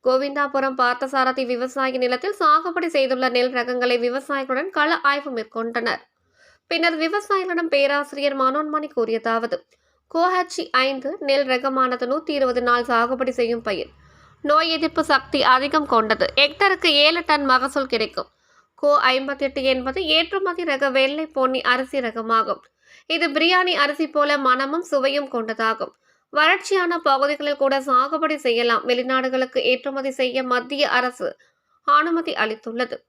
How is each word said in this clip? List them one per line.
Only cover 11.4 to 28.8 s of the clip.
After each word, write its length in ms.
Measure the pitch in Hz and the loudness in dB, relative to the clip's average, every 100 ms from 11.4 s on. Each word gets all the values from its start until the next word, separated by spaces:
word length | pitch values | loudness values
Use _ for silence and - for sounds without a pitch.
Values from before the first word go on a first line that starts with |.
| 269 | 2
ரகமானது 600 | 254 269 262 254 247 247 | 0 0 0 0 -2 -2
நூத்தி 240 | 294 311 | -4 -2
இருபது 320 | 294 262 247 | 0 0 0
நாள் 220 | 247 240 | 2 0
சாகுபடி 460 | 240 233 240 254 262 | 2 0 0 -2 -4
செய்யும் 320 | 247 233 233 | -2 -2 -2
பயிர். 280 | 226 185 - _ _ _ _ _ | -4 -6 -8 _ _ _ _ _
நோய் 260 | 294 302 330 | 2 2 2
எதிர்ப்பு 340 | 320 311 330 | 0 0 -2
சக்தி 380 | 311 277 - 285 | 2 0 2 0
அதிகம் 440 | - 254 277 311 285 | 4 4 4 0 2
கொண்டது. 400 | 233 220 214 269 - | 0 2 0 0 2
ஹெக்டருக்கு 560 | 285 294 403 370 359 285 | 2 4 0 2 2 4
ஏழு 260 | 294 339 339 | 4 2 0
டன் 180 | 302 | 0
மகசூல் 480 | 277 254 262 277 262 | 4 2 2 -2 -2
கிடைக்கும். 340 | 233 214 - - _ _ _ _ | -2 -4 -6 -12 _ _ _ _
கோ 180 | _ 294 294 | _ 2 4
ஐம்பத்தெட்டு 640 | 254 262 269 269 277 269 | 4 2 -2 -4 -4 -2
என்பது 400 | 262 254 254 285 | 0 0 -2 -4
ஏற்றுமதி 600 | 330 311 330 392 381 349 | 0 0 0 -2 -4 -4
ரக 260 | 339 269 277 | -4 0 0
வெள்ளை 360 | 262 269 294 311 | 2 0 -2 -6
பொன்னி 360 | 277 262 262 | -2 0 0
அரிசி 380 | - 247 262 277 | 0 0 -2 -4
ரகமாகும். 600 | 240 226 226 226 214 - _ _ _ - - | -4 -6 0 0 0 -6 _ _ _ -20 -6
இது 200 | 330 339 | -2 0
பிரியாணி 440 | 285 330 370 370 | 2 2 2 2
அரிசி 340 | 320 285 294 311 | 2 0 0 -2
போல 220 | 302 294 285 | 0 2 2
மணமும் 440 | 262 254 269 320 | 2 0 0 -4
சுவையும் 460 | 359 285 269 285 269 | -2 0 0 -2 -4
கொண்டதாகும். 640 | 247 220 220 226 220 - _ _ _ _ | -6 -6 -2 -2 -2 -8 _ _ _ _
வறட்சியான 680 | 285 311 392 - 392 349 339 | 2 2 2 0 0 0 0
பகுதிகளில் 580 | 320 269 285 294 294 285 | 2 2 2 0 -4 0
கூட 200 | 269 277 | 0 0
சாகுபடி 540 | 269 254 277 311 302 | 2 2 2 0 -2
செய்யலாம். 480 | 302 269 233 240 233 | 0 0 0 2 0